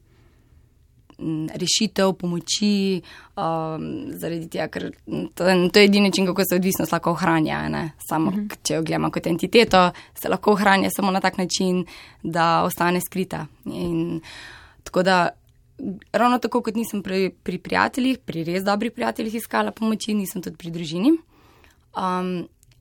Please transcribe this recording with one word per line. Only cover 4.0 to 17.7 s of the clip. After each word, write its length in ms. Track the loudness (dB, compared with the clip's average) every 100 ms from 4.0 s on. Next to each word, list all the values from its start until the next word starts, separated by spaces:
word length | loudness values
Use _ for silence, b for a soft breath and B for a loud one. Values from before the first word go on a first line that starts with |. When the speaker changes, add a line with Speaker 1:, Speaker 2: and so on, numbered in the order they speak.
| -10
Speaker 1:
zaradi 340 | -8 -6 -6 -6
tega, 200 | -6 -6
ker 200 | -6 -8 -10 -8 -8 -6
to 140 | -2
je, 120 | 2 4 6
to 120 | 8
je 60 |
edini 240 | 8 8 4
način, 180 | 4 2
kako 180 | 2
se 120 | 2 2
odvisnost 360 | 2 0 0
lahko 200 | 0 0
ohranja, 460 | 0 2 2 2 -2
a 100 | -4
ne. 160 | -4 -6 -10
Samo 300 | -6 -2 0
Speaker 2:
Mhm. 160 | -2 -6
Speaker 1:
k-, 120 | -6
če 140 | -4
jo 80 | -2
gledamo 280 | -2 -2 -2
kot 160 | -2 -2
entiteto, 640 | -2 4 6 6 6 4 B B
se 160 | -10 -4
lahko 240 | 0 2
ohranja 360 | 4 4 4 2
samo 200 | 0 0
na 100 | 0
tak 160 | 0 -2
način, 480 | -2 0 0 0 -2 B B B
da 420 | -6 0 2 2
ostane 380 | 0 0 0 0
skrita. 460 | -2 -4 -4 -6 -10 -14
In 580 | -12 -6 -4 -2 -2 -6 B B B B B B
tako 240 | -4 0
da, 260 | 2 4 2 -4 _ _ _ -12 -10 -10 -4
ravno 320 | 0 2 2
tako, 240 | 0 -2
kot 120 | -2
nisem 280 | -4 -6 -6
pri, 280 | -4 -2 -2
pri 260 | -4 -8 -8
prijateljih, 600 | -2